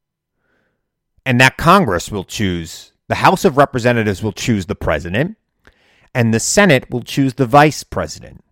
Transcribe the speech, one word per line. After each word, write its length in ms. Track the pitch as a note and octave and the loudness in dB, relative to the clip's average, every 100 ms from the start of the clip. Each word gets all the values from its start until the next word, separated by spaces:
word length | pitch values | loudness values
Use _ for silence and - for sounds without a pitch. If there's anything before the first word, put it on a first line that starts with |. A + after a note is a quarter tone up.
| _ _ _ _ _ _ _ _ _ _ _ _ C3+ | _ _ _ _ _ _ _ _ _ _ _ _ -2
And 140 | B2 | 2
that 160 | C3 - | 2 2
Congress 560 | D#3 G3 C3+ F2 - | 4 4 2 -2 -4
will 100 | G#2 | -10
choose, 680 | E2+ - G2 F2 E2 - - _ - | -8 -4 -4 -4 -8 -16 -20 _ -8
the 80 | G#2+ | 0
House 280 | C3+ F#3 | 2 2
of 120 | F#3+ C3 | 2 2
Representatives 680 | C#3 B2 A#2+ A#2+ G#2+ F#2 | 0 0 0 0 0 -2
will 80 | G#2+ | -6
choose 360 | - - G#2+ E2+ | -6 -2 -2 -4
the 100 | - | -6
president, 600 | - D#2 E2+ G2+ F3 A3 _ _ _ _ _ _ _ | -4 -4 -4 -6 -6 -8 _ _ _ _ _ _ _
and 180 | C3 A2+ | -2 0
the 60 | A2+ | 0
Senate 500 | - - G3+ C3 - | 0 2 2 2 0
will 140 | B2+ | -10
choose 320 | - - C3+ | -6 -2 -2
the 120 | - B2 | -2 2
vice 360 | C#3+ D#3 - | 4 4 0
president. 640 | - G2 E2 - - - _ | -10 -8 -8 -12 -20 -20 _